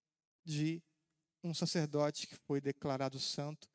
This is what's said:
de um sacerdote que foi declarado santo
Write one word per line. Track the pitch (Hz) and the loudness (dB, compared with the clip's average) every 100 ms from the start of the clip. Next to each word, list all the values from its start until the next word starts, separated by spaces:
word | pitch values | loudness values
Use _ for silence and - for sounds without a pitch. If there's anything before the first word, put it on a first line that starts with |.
| _ _ _ _ 165 | _ _ _ _ -4
de | 151 156 165 - _ _ _ _ _ | 0 0 0 -8 _ _ _ _ _
um | 175 | -4
sacerdote | 156 170 180 151 147 147 - - | 0 2 2 2 4 2 0 -8
que | - | -8
foi | - 139 | -2 0
declarado | 139 - 147 131 135 135 | 0 -2 -2 0 0 0
santo | - - 143 156 - | -2 -2 -4 -8 -14